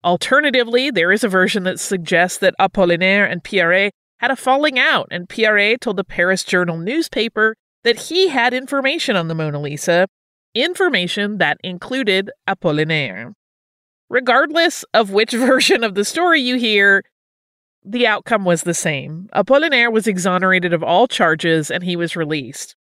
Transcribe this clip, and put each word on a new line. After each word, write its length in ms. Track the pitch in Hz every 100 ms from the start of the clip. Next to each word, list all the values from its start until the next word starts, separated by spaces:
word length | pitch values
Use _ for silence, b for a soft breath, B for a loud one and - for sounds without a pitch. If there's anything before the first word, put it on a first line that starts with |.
Alternatively, 840 | 175 175 - 269 294 247 233 240 277
there 220 | 220 170
is 120 | 208
a 60 | 233
version 360 | 185 185 208 185
that 140 | -
suggests 600 | - 190 165 170 180 -
that 160 | 185 -
Apollinaire 720 | 190 - 180 170 185 202 196
and 140 | 170
Pierret 480 | - 196 170 180 202 _ _ _
had 140 | 247
a 40 | 262
falling 440 | 262 269 302 254
out, 280 | 285 254 -
and 180 | 180 175
Pierret 520 | - 220 208 208 240
told 160 | - 196
the 60 |
Paris 400 | 190 - 175 190
Journal 360 | - 185 175 165
newspaper 760 | 170 294 320 262 226 220 220 220 _ _
that 140 | 233 233
he 300 | - 339 381
had 260 | 269 240
information 600 | 247 262 277 269 320 - 202
on 120 | 165
the 80 | 160
Mona 240 | 156 143
Lisa, 480 | 147 147 - 175 190 _ _ _ _
information 840 | 220 311 359 370 226 175 - 202 208
that 180 | 156 151
included 680 | 190 180 - 254 220 190 202 - -
Apollinaire. 840 | 196 175 147 156 156 131 92 117 208 _ _ _ _ _ _ _
Regardless 760 | 247 254 247 302 311 330 - -
of 180 | 214 208
which 200 | 196 214
<laughs> 0 |
version 520 | 233 254 269 - 302
of 120 | 226 190
the 100 | 208
story 360 | 320 359 320
you 160 | 247 247
hear, 460 | 254 202 202 196 - _ _ _ _ _ _ _
the 220 | 190 240 240
outcome 400 | 208 - 220 185
was 180 | 165
the 120 | 180 170
same. 540 | 170 143 139 160 190
Apollinaire 580 | - - 277 320 262 240
was 140 | 226 220
exonerated 680 | 185 180 180 185 185 175
of 100 | 170
all 240 | 160 175 247
charges 640 | - 175 160 170 160 151
and 120 | 165
he 120 | 180 175
was 200 | 170 175
released. 600 | 151 151 123 143 - _ _